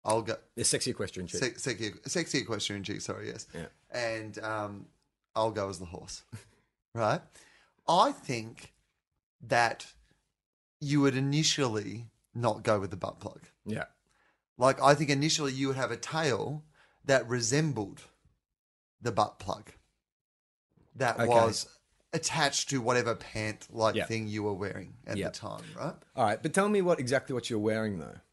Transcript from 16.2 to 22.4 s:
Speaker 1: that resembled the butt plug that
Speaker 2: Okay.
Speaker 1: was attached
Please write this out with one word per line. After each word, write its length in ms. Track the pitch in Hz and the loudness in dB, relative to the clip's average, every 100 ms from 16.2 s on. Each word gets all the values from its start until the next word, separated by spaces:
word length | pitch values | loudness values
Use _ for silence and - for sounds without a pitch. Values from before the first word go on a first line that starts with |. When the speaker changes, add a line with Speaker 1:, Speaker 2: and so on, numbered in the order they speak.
| 160 107 107 151 - _ _ _ | 0 0 -2 -6 -10 _ _ _
Speaker 1:
that 240 | - 131 117 | 2 4 4
resembled 720 | 123 113 139 160 113 98 76 - _ _ _ _ _ _ _ _ _ | -2 2 2 2 -2 -6 -10 -20 _ _ _ _ _ _ _ _ _
the 80 | 120 | -2
butt 300 | 110 104 - | 2 0 0
plug 320 | 95 104 - - _ _ _ _ _ _ _ _ _ _ _ | -6 -6 -8 -20 _ _ _ _ _ _ _ _ _ _ _
that 240 | 117 127 117 | -2 0 2
Speaker 2:
Okay. 80 | 117 | 6
Speaker 1:
was 400 | 120 113 104 - _ _ _ _ | 6 6 2 -8 _ _ _ _
attached 580 | 160 - 165 | -4 -2 2